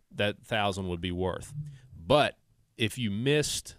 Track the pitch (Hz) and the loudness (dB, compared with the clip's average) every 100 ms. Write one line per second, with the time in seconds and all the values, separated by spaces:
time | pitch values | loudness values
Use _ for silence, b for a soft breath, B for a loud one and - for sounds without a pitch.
0 | _ 98 104 104 - 113 101 95 95 87 | _ 0 0 0 -2 0 2 0 -2 -2
1 | 90 90 92 - - - B B B - | -2 -2 -2 -2 -8 -10 B B B -12
2 | 85 147 - - _ _ _ - 110 - | 4 4 4 -2 _ _ _ -4 -2 0
3 | 113 98 131 151 139 - - | -2 0 2 2 2 -4 -8